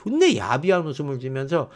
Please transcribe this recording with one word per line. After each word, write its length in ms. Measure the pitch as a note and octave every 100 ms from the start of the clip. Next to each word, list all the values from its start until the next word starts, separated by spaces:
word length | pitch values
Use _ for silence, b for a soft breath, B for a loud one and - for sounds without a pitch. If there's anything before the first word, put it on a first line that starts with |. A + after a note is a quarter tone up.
존내 340 | - D4+ F4+ C#3
야비한 480 | G2 C3 F3+ F3+ D#3
웃음을 340 | C3 C#3+ C3
지면서 500 | C3 C3 C3+ E3 C3